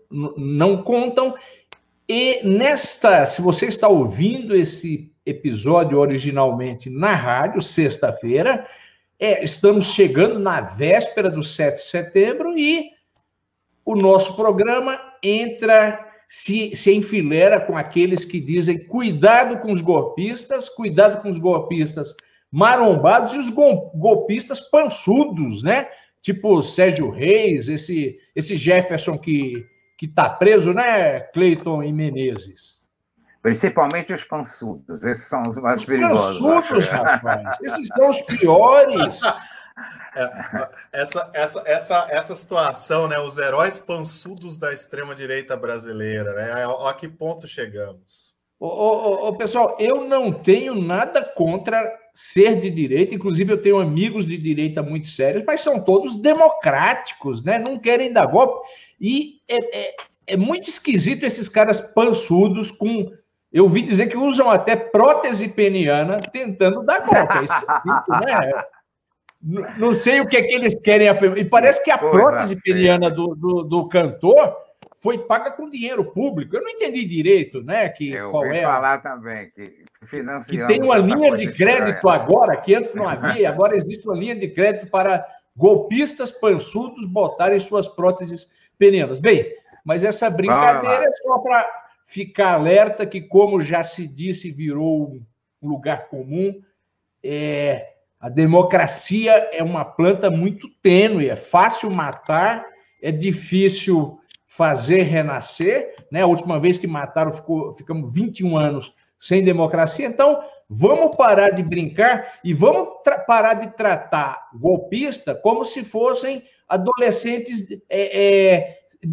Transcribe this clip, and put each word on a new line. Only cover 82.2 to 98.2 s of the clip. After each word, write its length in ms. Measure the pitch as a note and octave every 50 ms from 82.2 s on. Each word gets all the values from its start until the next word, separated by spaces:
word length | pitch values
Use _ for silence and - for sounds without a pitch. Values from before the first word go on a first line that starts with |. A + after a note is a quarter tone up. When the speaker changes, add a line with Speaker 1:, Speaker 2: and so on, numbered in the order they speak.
Speaker 1:
agora, 340 | - C#3+ F#3+ B3+ A#3 - C#3+
que 180 | - - F#3+ G#3
antes 200 | A#3+ A3+ - -
não 140 | G#3+ G3+ F3
havia, 340 | C#3 B2 - - A#3+ A3
e 40 | F#3
agora 300 | D3+ D#3 E3+ G3 G#3+ G#3+
existe 280 | F#3+ D3 F3+ G#3+ - -
uma 100 | G#3+ F#3
linha 180 | E3+ G3+ A#3+ A#3+
de 140 | G3 F#3+ -
crédito 400 | - E3+ G3 G#3+ G3 - F#3+ -
para 340 | - F#3+ F#3+ G3 F#3 - C#3+ - - - _ _ _
golpistas 760 | B2 D#3+ G#3 G#3 G#3 - - G#3+ C4 D4 D4 - - B3+ -
pançudos 720 | - - A3 G#3+ F#3 D3 - - - A3 B3+ A#3+ - B3 G#3+
botarem 520 | F3+ F#3 G#3+ F#3 D3 - - F3 G3 G3+ G3
suas 260 | F#3+ - G#3 G3+ F#3
próteses 640 | - - - F3+ F#3 F3+ F3+ F3+ E3 E3+ D#3+ - _ _ _ _ _ _
penianas. 440 | - G3+ G3 F#3+ F3+ C#3+ B2 C3+ C3
Bem, 260 | E3 A#3 G3 B2+ - - - - _ _ _ _ -
mas 180 | D#3 E3 E3+
essa 260 | F#3+ G#3+ G#3 - A#3 A3
brincadeira 540 | E3+ F3+ F#3 G#3+ B3 - D3 C#3+ C#4 C4+
Speaker 2:
Vamos 180 | B3 B3 B3+ C4
lá. 40 | D4+
Speaker 1:
é 80 | C#4
só 260 | - - B3+ C4 B3+ -
pra 320 | C4 B3+ B3 A#3 G3+ - - - - _ _ _ _
ficar 500 | _ - G3 G3 F#3+ - G#3 G3 F#3 F3
alerta 520 | D#3 D3+ E3 F#3 G#3 A3 G#3 G#3+ - G#3
que, 140 | - G3 F3+
como 400 | D#3 - F#3 G3 G#3 G3+ G3 F3
já 240 | D3+ C#3+ E3+ E3+ E3
se 220 | - - F#3 E3+
disse, 440 | C#3+ C3 C#3 F3 F#3+ F3+ F#3 - E3+
virou 720 | C#3 C#3+ D#3+ D3 C#3+ D3 D#3+ D#3+ D#3 D3+ D3 C#3 C3 B2 A2+ _ _ _ _ _ _ _
um 60 | D3 D3
lugar 400 | C#3+ C3+ C3+ D#3 C#3+ - - -
comum, 520 | E3+ C3+ C3 C3+ D#3 F3+ F#3+ G3 G3 G3 _ _ _ _ _ _ _ _ _ _ _ _
é... 720 | - C#3+ D3 D3 D3+ D3+ D3 C#3+ D3 C#3+ C3 A#2+ - - _ _ _ _ _ _